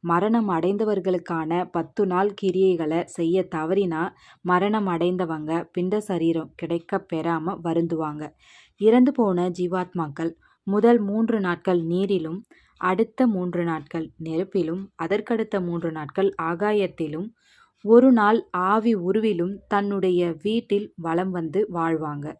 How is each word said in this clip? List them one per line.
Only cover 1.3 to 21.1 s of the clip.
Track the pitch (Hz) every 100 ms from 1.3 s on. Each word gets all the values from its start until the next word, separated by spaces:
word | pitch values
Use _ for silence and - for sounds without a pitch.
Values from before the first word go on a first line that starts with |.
| 165 156 170 175
பத்து | 175 160 - 196
நாள் | 180 202
கிரியைகளை | 196 196 180 190 175 156 165 175
செய்ய | - 165 185 180
தவறினா, | 170 160 190 190 160 180 - - -
மரணம் | 175 180 202 214 202
அடைந்தவங்க | 170 175 180 175 160 151 165 160
பிண்ட | - 180 208
சரீரம் | 208 180 165 165 160 -
கிடைக்க | 165 170 - 196
பெறாம | 190 160 160 165 160 180
வருந்துவாங்க. | 170 165 170 160 156 151 151 _ _ - _ _
இறந்து | 208 240 254
போன | - 220 180 180
ஜீவாத்மாக்கள் | 175 180 185 180 180 156 143 165 - _ _ -
முதல் | 202 226 240
மூன்று | 202 208 226 226
நாட்கள் | 190 175 - 180 165
நீரிலும், | 175 196 196 160 180 - _ _ _
அடுத்த | 180 185 226 - 254
மூன்று | 196 180 175
நாட்கள் | 170 160 151 165 160 _
நெருப்பிலும், | 160 160 190 202 160 175 196 _
அதற்கடுத்த | 165 202 202 226 220 202
மூன்று | 175 170 170
நாட்கள் | 160 147 - 196 190
ஆகாயத்திலும், | 165 170 208 208 190 - 160 156 208 _ _ _ _ _ 208
ஒரு | 233 262
நாள் | 240 208 226 - 180 185
ஆவி | 214 226 214
உருவிலும் | 175 196 220 180 175 196 _
தன்னுடைய | 202 202 202 185 180 175 156
வீட்டில் | 202 226 233 202 214 -
வலம் | 165